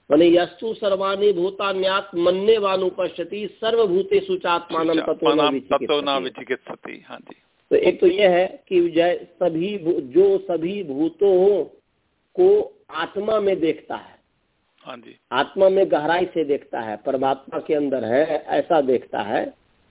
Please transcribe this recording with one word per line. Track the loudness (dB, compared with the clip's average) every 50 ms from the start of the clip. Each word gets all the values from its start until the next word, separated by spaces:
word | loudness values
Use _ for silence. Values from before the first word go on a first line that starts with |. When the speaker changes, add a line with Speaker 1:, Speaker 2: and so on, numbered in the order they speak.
| _ 0
Speaker 1:
माने | 2 4 6 6
यस्तु | 6 4 2 0 -4 -8 -8 -8 -6
सर्वाणि | -4 -2 -2 -2 -2 -2 -2 -2 0 2 2 2
भूतान्यात् | 2 -2 -4 -4 -4 -4 -4 -2 -2 -2 0 0 -2 -2 -4 -4
मन्यवानुपश्यति | 0 0 0 0 2 2 2 4 4 2 0 0 0 -2 -2 -2 -4 -4 -6 -6 -8 -10 -10 -10 -10 -10
सर्वभूतेषु | -10 -10 _ -4 -2 2 2 2 2 2 0 0 2 0 0 0 0 -4
च | -4 -2
आत्मानं | -2 -2 -2 -2 -4 -4 -2 0 0 0
ततो | 0
न |
Speaker 2:
आत्मानं | -2 -2 -4 0 0 2 2 2
ततो | 2 0
न | 0
Speaker 1:
विचिकित्सति। | -2 -2 -2 -2 -2 -2 -2 -2 -2 -2 -2 -4 -4 -4
Speaker 2:
विचिकित्सति। | -6 -10 -12 -10 -8 -8 -8 _ -12 -18 -16 -16 -16 -18 -18 -18 -20
हाँ | -20 -20
जी। | -20 -20 -20 -20 _ _ _ _ _ _
Speaker 1:
तो | 0
एक | 2 2 2 2 2
तो | 2
ये | 2 4 4 4 4
है | 4 2 2 0 -4 -10 _ -2
कि | 0 0 2 2
जय | 2 2 2 2 0 -2 -6 -12 _ -4 -2
सभी | -2 0 -2 -4 -4 -6 -4
भू-, | -4 -4 -2 -2
जो | -4 0 2 4 4 4 2 0
सभी | -2 -4 -6 -4 -4 -6 -6 -6 -8
भूतों | -8 -6 -4 -4 -4 -2 0 2 2 4 4 4 4 2 2 -2 -6 -10 _ _ _ _ _ _ _ _ _ _ _ _ 2
को | 4 6 6 4 2 -2 -8 _ _ -14
आत्मा | -10 -8 -8 -8 -6 -6 -4 -2 -2 0
में | 0 0 0 0
देखता | 0 -2 -2 -4 -8 -12 -12
है, | -12 -12 -16 -20 _ _ _ _ _ _ _ _ _ _ _ _ _
Speaker 2:
हाँ | _ -20 -20
जी। | -18 -20 -20 -20 _ _ _ -2
Speaker 1:
आत्मा | -2 -2 -2 0 2 4 4
में | 4 4 2 2
गहराई | 2 0 0 0 0 0 -2
से | -2 -2 -2 -2
देखता | 0 -2 -4 -4 _ -10 -8
है, | -8 -8 -8
परमात्मा | -8 -4 -4 -2 -2 0 -2 -2 -2 -6 -10 -10 -10
के | -4 -2 -2
अंदर | -2 0 -2 -2 -4 -2
है | 0 2 2 2 0 -2 -4 -4
ऐसा | -4 -2 -2 0 2 0 2
देखता | 2 2 0 -2 -2 -4 -8 -8
है। | -6 -4 -4 -4 -4 -6 -10 _ _ _ _ _ _ _